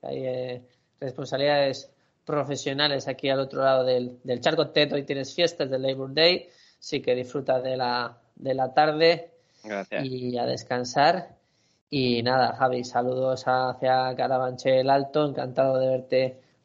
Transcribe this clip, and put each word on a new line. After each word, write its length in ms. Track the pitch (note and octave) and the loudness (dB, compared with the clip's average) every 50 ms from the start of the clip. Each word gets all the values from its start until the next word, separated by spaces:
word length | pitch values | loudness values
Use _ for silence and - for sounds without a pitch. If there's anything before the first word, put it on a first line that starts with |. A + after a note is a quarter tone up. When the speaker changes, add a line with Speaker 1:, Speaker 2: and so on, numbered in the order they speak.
Speaker 1:
Hay, 240 | - - C#3 C3+ C3 | -10 -8 -8 -6 -6
eh, 380 | B2+ B2+ B2+ B2+ B2+ B2 B2 B2 _ _ _ _ _ _ _ | -6 -6 -6 -6 -8 -10 -12 -14 _ _ _ _ _ _ _
responsabilidades 920 | D3 C3 B2+ - C#3 B2 C#3 C3 C#3+ D3 D3 C#3+ C#3 C3+ B2+ - - - _ _ _ _ _ _ _ | -10 -10 -8 -8 -8 -6 -4 0 2 2 2 4 2 0 0 -4 -10 -16 _ _ _ _ _ _ _
profesionales 800 | - D3+ D3 C3+ C3+ C#3+ C3 - D3 C3+ C#3 D3 D3 C#3+ C3 - | -4 -2 -2 -2 -2 -6 -6 -4 -6 -2 0 0 0 0 -2 -4
aquí 220 | C#3+ B2+ - - C#3 | -6 -8 -4 0 0
al 100 | C3+ C3+ | 0 0
otro 240 | C3+ C3+ - C3+ C3+ | 0 -4 -2 0 2
lado 200 | C3+ C3+ C3 B2+ | 4 4 4 4
del, 360 | B2+ B2+ B2 B2 B2 - - _ | 2 2 0 0 -4 -8 -12 _
del 160 | C#3 C#3 - | -4 -4 0
charco. 300 | - E3 D#3 D#3 D3+ C#3 | 2 2 2 2 0 0
Ted, 240 | - D#3 D3 C#3+ C#3+ | 2 2 2 2 0
hoy 100 | C#3+ C#3 | -4 -4
tienes 300 | - C#3+ C3+ C3+ C3+ - | -4 -6 -6 -6 -6 0
fiestas 360 | - E3+ E3 - - D3+ C3 | 0 0 0 2 -2 -4 -2
del 120 | C3 C3 | -2 -2
Labor 320 | C3 C3+ C3 C3+ C3+ C3+ C3+ | -2 -2 -2 -4 -6 -4 0
Day, 340 | D3+ D#3+ F3 F3+ - - - _ _ _ _ _ _ | 2 4 4 4 2 -4 -12 _ _ _ _ _ _
así 220 | - - D#3 C#3 | -10 -6 -6 -4
que 140 | - - B2 | 0 0 0
disfruta 440 | B2 B2 B2 - D3 B2+ - C3 B2+ | 0 -2 -6 -6 -6 -2 0 0 0
de 160 | B2+ C3 C3 | 0 -4 -4
la, 420 | B2+ B2+ B2 B2 B2 A#2+ A#2+ - _ _ _ _ | -2 -2 -2 -2 -2 -4 -6 -10 _ _ _ _
de 180 | - - C3+ B2+ | -10 -6 -4 -2
la 200 | C3 C3 B2+ - | 0 -2 2 4
tarde 580 | D3+ D3+ D#3 D3+ D3+ E3 E3 E3+ E3 - - _ _ _ _ _ _ - | 4 4 4 4 6 6 6 6 4 -2 -12 _ _ _ _ _ _ -12
Speaker 2:
Gracias. 420 | G#2+ G#2 G2+ F#2+ - G#2+ - C3+ | -8 -8 -6 -6 -4 -4 -4 -4
Speaker 1:
y 320 | C3 C3 B2+ B2 B2 B2 | -4 -6 -6 -6 -4 -4
a 80 | A#2+ A#2+ | -2 -2
descansar. 880 | B2 B2+ A#2+ - - B2+ B2 B2 B2 - D3 C#3+ D#3+ F3 F#3 - - - _ _ _ _ _ _ _ _ _ _ _ | -2 -4 -6 -4 -6 -4 -4 -4 -2 2 4 4 4 4 2 -4 -10 -18 _ _ _ _ _ _ _ _ _ _ _
Y 320 | - C#3 C3 B2 A#2+ A#2+ | -2 0 2 2 2 2
nada, 340 | A#2 B2 B2+ C3 B2+ A#2 A2+ | 2 2 4 4 2 2 2
Javi, 280 | - C3+ B2+ B2+ B2 B2 | 2 0 0 2 -2 -4
saludos 600 | B2 - B2 B2 B2+ B2+ C3 C3 C3 C3 B2+ - | -2 -2 -2 0 0 -2 0 0 -2 -2 -2 0
hacia 680 | C3 B2+ B2+ B2+ B2+ B2 - C3 B2+ B2+ B2+ B2+ B2+ B2+ | 0 0 2 0 -2 -4 -2 0 2 2 2 2 -2 -2
Carabanchel 760 | B2+ B2+ B2 C3 C3 C3 B2+ B2+ B2 - C3 C3 C3 B2+ C3+ | -2 -2 0 0 0 0 -2 -4 -2 0 2 2 4 4 4
Alto, 360 | C3+ C#3 C3+ C3+ - D3+ D3+ | 2 2 2 0 0 0 0
encantado 540 | C#3+ C3+ C3+ C3 B2+ B2+ C3+ C3+ C3+ C3 C3 | 0 -2 -4 -6 -4 0 0 2 2 2 2
de 100 | C3 C3 | 2 2
verte 500 | C3 B2+ B2+ - B2+ B2+ C3 C3 C3 - _ _ _ _ _ | 0 -2 -2 0 0 0 2 0 -4 -8 _ _ _ _ _